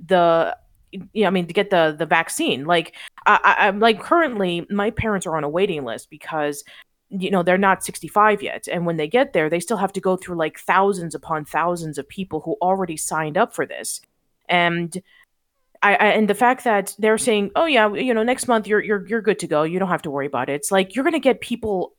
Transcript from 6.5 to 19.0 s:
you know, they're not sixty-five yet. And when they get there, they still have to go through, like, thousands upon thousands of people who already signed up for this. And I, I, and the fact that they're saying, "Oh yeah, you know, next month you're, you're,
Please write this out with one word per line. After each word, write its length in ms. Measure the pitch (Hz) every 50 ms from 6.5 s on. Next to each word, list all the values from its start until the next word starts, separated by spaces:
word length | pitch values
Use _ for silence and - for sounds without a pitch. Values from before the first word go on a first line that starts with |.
| 143 143 - - - - - _ _ _ _ -
you 200 | - 196 180 -
know, 140 | 196 185 175
they're 160 | 175 180 185
not 260 | 196 190 185 185 -
sixty-five 560 | - 190 - - 156 - 208 208 214 208 202
yet. 260 | 139 104 - - - -
And 200 | - 180 175 170
when 100 | 170 156
they 100 | 156 151
get 260 | - 247 277 277 -
there, 140 | 180 156 156
they 120 | 160 170
still 180 | 175 - 233 180
have 160 | 196 190 -
to 80 | 190
go 140 | - 190 185
through, 220 | 180 - - 180 170
like, 200 | 160 156 - -
thousands 560 | - - 175 185 196 196 202 185 170 170 151
upon 320 | 151 - - 165 156 151
thousands 540 | - - 156 160 175 175 170 165 156 147 143
of 100 | 135 -
people 300 | - - 190 185 - 156
who 180 | - 165 160 - 175
already 340 | 185 190 190 190 170 160 151
signed 400 | - - 175 156 160 151 147 180
up 160 | 226 254 -
for 140 | - 143 -
this. 340 | - 64 107 - - - _ _ _ _ _ _ _ _ _ -
And 500 | 170 175 175 175 170 170 170 165 - 185 - _ _ _ _ _ _ _ _ _ _ _ _ _ _ - -
I, 100 | 202 196
I, 120 | - 214 214
and 200 | 170 208 220 202
the 60 | 202
fact 300 | - 247 240 262 254 -
that 320 | 247 214 202 190 - - -
they're 200 | 202 214 220 220
saying, 340 | - - 214 208 202 196 -
"Oh 100 | - 330
yeah, 280 | 330 285 233 214 208 208
you 180 | - - 254
know, 120 | 233 220 220
next 240 | 240 262 254 - -
month 180 | 240 220 196
you're, 160 | 190 214 208
you're, 240 | - 185 214 202